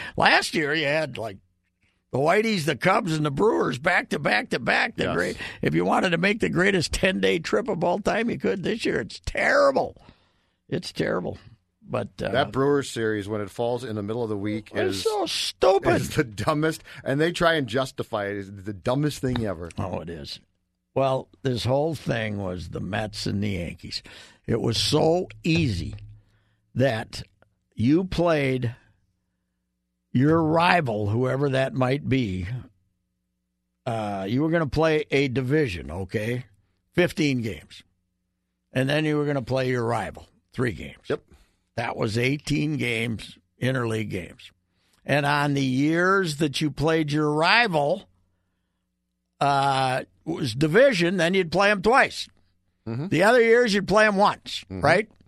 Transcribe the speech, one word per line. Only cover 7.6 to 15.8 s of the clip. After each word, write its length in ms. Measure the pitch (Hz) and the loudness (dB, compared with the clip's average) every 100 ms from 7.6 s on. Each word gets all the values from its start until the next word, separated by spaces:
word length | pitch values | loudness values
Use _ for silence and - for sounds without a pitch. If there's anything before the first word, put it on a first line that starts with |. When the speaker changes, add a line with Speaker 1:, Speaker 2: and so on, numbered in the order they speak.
| 214 | 0
Speaker 1:
of 140 | 170 175 | -2 0
all 140 | 180 | 0
time, 300 | 196 190 233 | 0 -2 -2
you 80 | - | -2
could. 240 | 202 190 | -2 -2
This 200 | 156 226 | -4 -4
year 160 | - 165 | -2 -2
it's 220 | 117 - - | -4 -10 -8
terrible. 680 | - - 269 285 262 - - - - _ _ _ _ _ | -2 0 4 4 2 -2 -6 -20 -20 _ _ _ _ _
It's 240 | 151 - | -8 -6
terrible. 460 | - 156 - 175 - - - _ _ | -4 -2 -2 -4 -10 -16 -20 _ _
But, 280 | - 117 113 - | -8 -6 -6 -6
uh, 80 | 113 | -4
Speaker 2:
That 220 | 117 143 | -2 0
Brewers 380 | 120 139 143 131 | 0 2 2 -2
series, 380 | - 110 107 98 | -2 -2 -2 -4
when 120 | 107 | -6
it 80 | 101 | -6
falls 340 | - 120 120 120 | -4 -2 -2 -6
in 100 | 107 | -6
the 80 | |
middle 200 | 101 113 | -6 -4
of 60 | 113 | -4
the 80 | 104 | -4
week, 340 | 104 107 107 104 | -4 -6 -6 -4
Speaker 1:
it's 220 | - 98 | -2 -2
Speaker 2:
is 60 | |
Speaker 1:
so 220 | 440 415 339 | -2 -2 -4
stupid. 680 | - - - - 392 | -4 -6 2 4 4